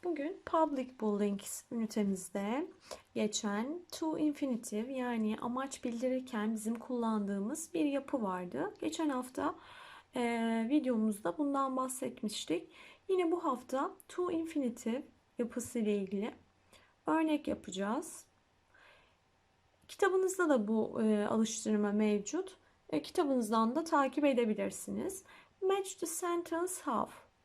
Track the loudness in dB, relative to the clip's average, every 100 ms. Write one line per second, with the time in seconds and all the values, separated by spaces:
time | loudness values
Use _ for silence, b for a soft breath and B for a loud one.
0 | -2 -2 -2 -6 0 4 4 2 -4 -2
1 | 0 2 2 0 -6 -12 -6 -4 -2 0
2 | 2 0 -4 -4 -2 -2 -4 -10 B B
3 | B -2 0 0 -2 -2 -2 -6 -10 -4
4 | -2 2 0 0 -2 -2 -2 -4 -4 -2
5 | -2 0 0 0 -2 -2 -4 -4 -4 0
6 | 0 0 -2 -2 0 0 -2 -4 -2 -2
7 | 0 0 0 0 -2 -4 -4 0 2 2
8 | -2 -2 0 -2 -4 -4 -4 -2 -6 0
9 | 0 0 -4 -2 -2 -4 B B B B
10 | B -2 0 2 2 2 4 4 4 2
11 | 2 2 -2 0 0 2 2 0 -2 -2
12 | -6 -4 -6 -4 -2 -4 -4 B B B
13 | 0 2 4 2 0 -2 -2 -2 -2 -4
14 | -12 -4 -2 0 -2 0 0 -2 -4 -4
15 | -6 _ _ -4 -4 -4 -4 -2 2 0
16 | 0 -4 -4 -8 _ _ b b b b
17 | 0 2 4 2 0 -4 -4 -4 -2 -2
18 | -4 -14 -18 _ _ _ _ b b b
19 | b b _ _ _ _ _ _ _ 2
20 | 4 4 2 2 4 4 4 0 0 0
21 | 2 2 2 2 2 0 0 2 2 4
22 | 4 2 0 -4 -6 -10 b b _ -4
23 | -2 0 2 2 2 2 4 2 2 2
24 | 2 4 4 4 2 2 -2 -4 -6 -4
25 | -4 -6 -14 B B _ 2 2 0 -6
26 | -6 -4 -2 -2 0 -2 -2 -4 -2 0
27 | -2 -6 -20 _